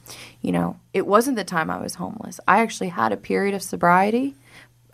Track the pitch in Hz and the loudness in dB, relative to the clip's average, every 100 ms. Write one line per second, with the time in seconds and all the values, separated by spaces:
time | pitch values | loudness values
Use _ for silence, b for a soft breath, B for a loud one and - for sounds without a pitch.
0 | B B B B - 175 170 - _ 190 | B B B B -4 -2 -2 -6 _ -4
1 | 180 202 247 240 175 180 160 180 - - | 2 4 4 -2 -4 -4 -4 -4 -8 -8
2 | 185 - - 180 - 190 226 - 190 175 | -10 -10 -14 -4 2 4 4 -2 -6 -2
3 | 226 202 - 190 196 196 190 185 175 175 | 0 -2 -2 0 0 -2 -6 0 4 6
4 | 202 233 269 269 b b b _ _ | 4 0 -2 -6 b b b _ _